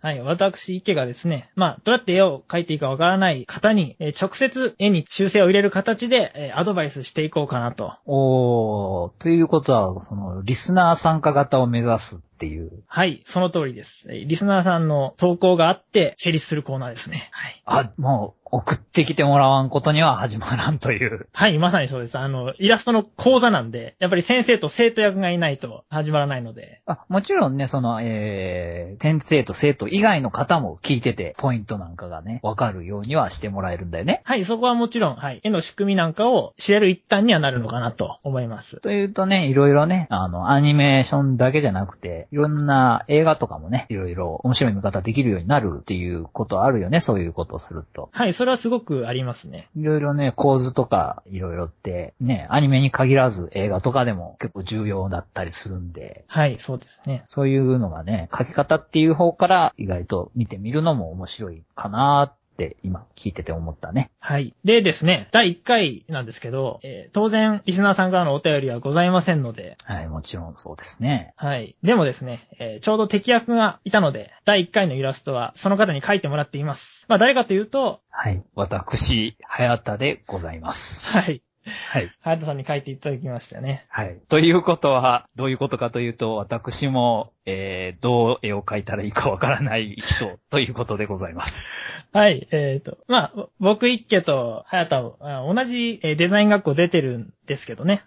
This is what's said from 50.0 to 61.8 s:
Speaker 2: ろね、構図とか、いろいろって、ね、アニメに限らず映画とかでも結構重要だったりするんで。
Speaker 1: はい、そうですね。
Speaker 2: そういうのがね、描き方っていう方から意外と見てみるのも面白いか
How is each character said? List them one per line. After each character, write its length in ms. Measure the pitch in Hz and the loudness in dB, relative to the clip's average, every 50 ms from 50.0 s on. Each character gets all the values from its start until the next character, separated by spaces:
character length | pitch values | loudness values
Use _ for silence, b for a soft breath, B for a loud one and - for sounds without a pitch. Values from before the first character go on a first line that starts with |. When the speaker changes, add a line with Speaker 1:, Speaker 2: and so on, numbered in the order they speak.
Speaker 2:
ろ 120 | 143 147 143 | 0 0 0
ね、 200 | 147 143 131 - | 0 0 0 0
構 220 | - - 139 135 131 | 2 2 4 4 4
図 160 | 127 127 123 | 2 0 0
と 100 | - 120 | 0 0
か、 380 | - 113 95 76 - - - - 95 | 2 2 0 0 -2 -6 -10 -14 -12
い 80 | 95 92 | -10 -8
ろ 160 | 92 87 85 | -8 -6 -6
い 20 | |
ろ 80 | 87 87 | -6 -8
っ 60 | 82 | -8
て、 420 | - _ - 101 90 87 82 - - - | -10 _ -10 -8 -8 -8 -8 -10 -10 -6
ね、 260 | 127 123 127 92 76 - | -4 -2 -2 -2 -4 -8
ア 100 | - 143 | -6 -2
ニ 80 | 147 139 | 0 2
メ 120 | 135 131 | 2 2
に 100 | 139 131 | 2 0
限 240 | - - 131 127 135 | 0 0 2 4 4
ら 160 | 135 127 127 | 4 4 2
ず 180 | 104 90 87 - - | 0 -2 -8 -8 -6
映 180 | 98 98 107 | -4 -4 -2
画 100 | 95 95 | -2 -2
と 100 | - 135 | -2 -2
か 140 | 123 135 123 | 0 0 0
で 80 | 120 104 | 0 -2
も 240 | 90 85 - - - | -4 -8 -12 -12 -12
結 140 | - 87 - | -12 -10 -10
構 100 | 101 92 | -10 -10
重 240 | 90 110 110 107 | -8 -6 -6 -4
要 220 | 104 98 95 92 92 | -4 -4 -4 -4 -6
だ 100 | - - | -6 -8
っ 80 | - - _ | -10 -10 _
た 120 | 95 92 | -10 -10
り 80 | 87 87 | -10 -10
す 140 | - - 101 | -12 -12 -12
る 80 | 92 | -10
ん 160 | 90 87 87 85 | -10 -10 -12 -12
で。 320 | - - - - - - | -14 -16 -18 -18 -20 -20
Speaker 1:
は 200 | _ - 156 151 | _ 0 0 0
い、 120 | 139 120 120 | 0 0 -4
そ 140 | - - 131 | -8 -10 -10
う 40 | 120 | -10
で 80 | - | -12
す 140 | - _ _ _ | -16 _ _ _
ね。 160 | 143 135 123 - | -8 -8 -8 -10
Speaker 2:
そ 200 | - - 143 139 | -8 -4 -2 0
う 40 | 135 | 2
い 80 | 135 | 2
う 220 | 135 131 127 127 127 | 2 2 2 2 2
の 100 | 113 92 | 0 -2
が 160 | 80 80 80 | -4 -6 -6
ね、 240 | 92 113 95 85 - | -4 -4 -4 -4 -6
描 140 | - - 123 | -4 -4 -4
き 80 | - - | -2 -2
方 220 | - 143 - 160 | -2 0 2 0
っ 100 | 156 - | 0 0
て 120 | _ - 160 | _ 2 4
い 80 | 156 160 | 4 4
う 60 | 160 | 4
方 180 | 147 175 170 170 | 4 2 2 2
か 140 | - 190 | 2 2
ら 280 | 180 190 180 160 - - - | 4 4 4 4 2 0 -4
意 80 | 107 | -6
外 180 | 95 90 87 90 | -4 -4 -4 -4
と 260 | - 101 87 95 - - | -4 -4 -4 -4 -4 -4
見 120 | 123 113 | -4 -4
て 120 | 104 110 95 | -4 -6 -8
み 120 | 101 113 131 | -8 -4 -2
る 100 | 156 160 | 0 2
の 120 | 165 151 | 2 0
も 160 | 120 90 78 85 | 0 -2 -6 -8
面 140 | 92 90 | -10 -12
白 260 | - - - 110 90 85 | -12 -12 -10 -10 -12 -12
い 100 | 80 80 _ _ | -14 -18 _ _
か 140 | - | -10